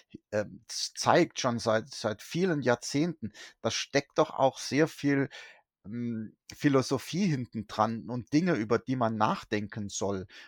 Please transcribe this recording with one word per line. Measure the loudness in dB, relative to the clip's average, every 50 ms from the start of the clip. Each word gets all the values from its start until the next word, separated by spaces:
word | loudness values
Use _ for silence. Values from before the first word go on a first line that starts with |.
| -20 _ -20 -20 _ _
ähm, | -2 -2 -2 -4 -8 -18 _
z-, | -12 -8 -8 -8 -6 -6
zeigt, | 0 2 4 6 6 4 2 0 -2
schon | -2 -2 -2 0
seit, | 2 2 2 2 0 -4 -8
seit | -6 -4 -4 -4 -6
vielen | -8 -6 -2 0 0 0 0 0
Jahrzehnten. | 2 2 2 2 0 -2 0 0 0 0 -2 -6 -10 -12 -12 -14 -20 -20 -10 _
Da | -4 -2
steckt | -2 -2 -2 0 0 0 0 _ 0
doch | 0 0 0
auch | 2 2 2 2 2 -2
sehr | -6 -2 0 2 2 2
viel, | 0 -2 0 2 2 2 0 -2 -6 -12 -18 -18 -20 _ _ _ _ _ -16
hm, | -12 -8 -6 -6 -4 -4 -6 -8 -10 -12 _ _ -20 -6
Philosophie | -2 2 4 4 4 4 2 0 -2 -4 -4 -2 0 2
hinten | 2 2 0 -2 -6 -8 -8 -8
dran | -4 0 0 0 2 0 -4 -6 -8
und | -8 -8 -4 0 0
Dinge, | 2 4 2 2
über | 2 2 2 2
die | 2 2 0 0
man | 0 2 0 2
nachdenken | 2 2 2 2 0 -4 -4 -4 -4 -4 -4 -6 -8 -6 -6
soll.“ | -4 -4 -2 -2 -2 -4 -6 -10 -14 -20 -20